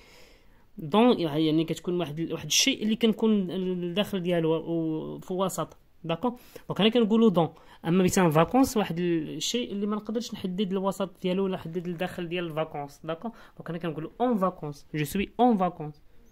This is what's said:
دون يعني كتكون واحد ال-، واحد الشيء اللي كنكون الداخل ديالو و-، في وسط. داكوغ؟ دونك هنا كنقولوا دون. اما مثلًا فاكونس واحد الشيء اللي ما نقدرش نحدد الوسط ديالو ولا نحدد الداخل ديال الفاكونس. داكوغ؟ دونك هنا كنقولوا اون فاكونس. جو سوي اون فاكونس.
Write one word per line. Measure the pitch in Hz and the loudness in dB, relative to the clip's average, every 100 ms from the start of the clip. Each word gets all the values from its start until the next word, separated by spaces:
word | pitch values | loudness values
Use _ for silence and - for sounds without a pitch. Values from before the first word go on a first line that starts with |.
| - - - - _ _ _ - | -20 -20 -20 -20 _ _ _ -14
دون | 156 202 247 226 | -2 4 4 4
يعني | 160 147 160 156 | 0 0 2 2
كتكون | 160 160 190 180 | 0 -4 -4 -4
واحد | 147 151 | -4 -6
ال-، | 165 | -6
واحد | 156 151 | -6 -2
الشيء | - - 262 | 2 2 0
اللي | 214 220 | -2 2
كنكون | 226 214 226 208 180 | 2 2 2 2 0
الداخل | 180 185 180 175 170 202 202 | -4 -4 -2 -4 -2 -2 -2
ديالو | 175 170 160 | 0 0 2
و-، | 160 156 170 160 156 147 147 | 0 -2 -2 -2 -4 -6 -10
في | - | -8
وسط. | 185 190 - 151 - _ _ | -2 -2 -2 -8 -10 _ _
داكوغ؟ | 160 165 247 240 - - - | -6 -2 -2 -4 -16 -20 -10
دونك | 156 | 2
هنا | 214 | 4
كنقولوا | 247 214 226 226 | 4 4 6 6
دون. | 175 160 - - - 165 | 6 0 -2 -20 -10 0
اما | 180 | 4
مثلًا | 180 190 175 | 4 6 4
فاكونس | 151 165 254 262 220 | 6 4 4 4 2
واحد | 190 170 | -2 -2
الشيء | 180 165 151 147 - 240 247 | 0 0 -2 -6 -4 -4 -4
اللي | 202 208 | -4 -4
ما | 208 | -4
نقدرش | 208 226 240 | -4 -6 -6
نحدد | 208 190 180 202 | -8 -6 -2 -2
الوسط | 190 190 - 190 - | 0 -2 -2 -6 -4
ديالو | 185 185 | -2 0
ولا | 196 185 | 0 -4
نحدد | 160 175 170 | -6 -8 -6
الداخل | 165 180 - 175 | -6 -6 -6 -6
ديال | 175 170 | -6 -4
الفاكونس. | 151 156 151 143 - | -4 -4 -6 -10 -12
داكوغ؟ | 160 165 226 - - - | -8 -6 -8 -12 -20 -18
دونك | - | -10
هنا | 165 | -6
كنقولوا | 170 151 160 - | -6 -6 -8 -2
اون | 247 220 | 0 2
فاكونس. | 185 185 151 143 - 156 | 0 -2 -10 -12 -8 -4
جو | 147 | -2
سوي | 196 202 - | -2 -4 2
اون | 247 214 | 4 4
فاكونس. | 180 175 151 - - - - | 0 -2 -12 -12 -20 -20 -20